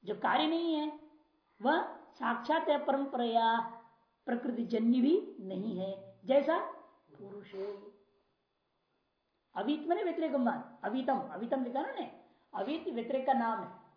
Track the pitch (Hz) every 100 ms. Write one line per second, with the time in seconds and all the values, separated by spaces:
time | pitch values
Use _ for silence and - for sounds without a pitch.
0 | 185 202 190 226 311 330 339 311 302 302
1 | - _ _ _ _ _ 220 320 - -
2 | - - 233 240 - 320 320 285 285 269
3 | 277 247 240 226 226 233 233 - - _
4 | _ _ - 240 - 233 185 233 233 254
5 | 254 370 - - 190 185 214 180 190 196
6 | - - 185 277 285 339 - - - _
7 | _ - 196 202 98 95 101 202 - -
8 | _ _ _ _ _ _ _ _ _ _
9 | _ _ _ _ _ - 208 311 311 359
10 | 381 320 320 269 240 - - - 196 247
11 | 277 240 180 180 233 269 240 262 330 494
12 | - - - _ _ - 202 320 359 233
13 | 226 262 254 247 226 220 180 - -